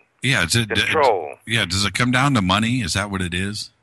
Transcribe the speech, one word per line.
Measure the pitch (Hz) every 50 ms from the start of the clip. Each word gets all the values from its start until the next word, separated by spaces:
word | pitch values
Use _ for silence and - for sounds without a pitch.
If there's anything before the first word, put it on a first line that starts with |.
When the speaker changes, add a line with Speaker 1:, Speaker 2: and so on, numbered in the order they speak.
| _ _ _ _
Speaker 1:
Yeah, | - 127 135 104 85
is | 80 -
it, | 120 113 104
Speaker 2:
Control. | 107 104 110 117 - 156 143 127 107 90 78 71 65 - _ -
Speaker 1:
yeah, | 113 113 101
does | 85 90 98 101
it | 101 95
come | - 123 123
down | 123 127 135 143 135
to | 110 95
money? | 92 95 104 113 113 123 131
Is | 107 - -
that | 98 101 104
what | 98 95 92
it | 87 87
is? | 90 95 101 107 107 - - _ _